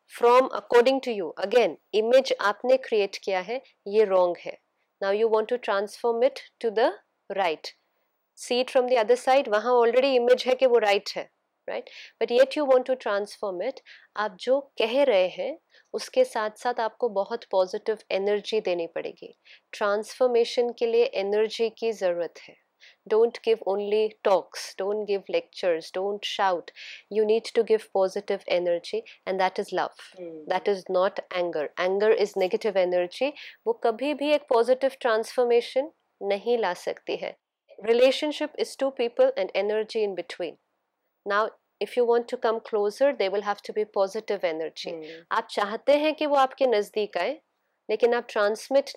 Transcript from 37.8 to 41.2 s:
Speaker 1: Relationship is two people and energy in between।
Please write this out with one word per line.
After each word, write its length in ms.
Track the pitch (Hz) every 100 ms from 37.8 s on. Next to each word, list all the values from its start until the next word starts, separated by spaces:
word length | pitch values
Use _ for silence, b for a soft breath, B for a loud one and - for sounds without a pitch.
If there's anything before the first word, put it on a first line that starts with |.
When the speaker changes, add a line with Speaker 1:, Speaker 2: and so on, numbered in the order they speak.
| 208
Speaker 1:
Relationship 640 | 233 262 262 302 285 302 -
is 160 | 226 -
two 140 | 269 269
people 320 | 240 - 262 240
and 100 | 185 190
energy 500 | 208 214 214 226 208
in 80 |
between। 380 | 180 175 - 170 - _ _ _ _ _ _